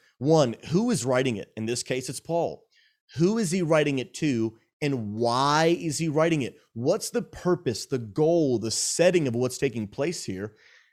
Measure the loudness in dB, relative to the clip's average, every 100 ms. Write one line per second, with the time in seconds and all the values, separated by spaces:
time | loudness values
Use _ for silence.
0 | _ _ 2 4 4 0 -2 0 0 0
1 | 0 2 2 -2 -6 -8 -4 -4 -4 -6
2 | -6 -12 -6 -4 -4 -6 _ _ _ _
3 | _ 0 2 2 0 0 2 2 2 -2
4 | -6 -4 -2 0 -2 -4 _ _ -4 -2
5 | -4 -2 0 2 2 4 2 2 -2 -2
6 | -2 2 2 2 -2 -8 _ -4 -2 -2
7 | -2 -4 -6 -4 0 0 0 -4 -4 -6
8 | -4 0 2 4 2 0 -2 -4 -4 2
9 | 4 4 2 0 -2 0 -2 -2 -6 -4
10 | -6 -4 -8 -8 -8 -12 _ -20 _